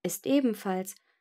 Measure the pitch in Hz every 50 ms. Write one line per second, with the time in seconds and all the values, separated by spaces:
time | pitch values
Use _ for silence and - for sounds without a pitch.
0 | - 180 - - - - 269 285 262 240 208 - - 202 185 185 190 - - _
1 | _ _ _ _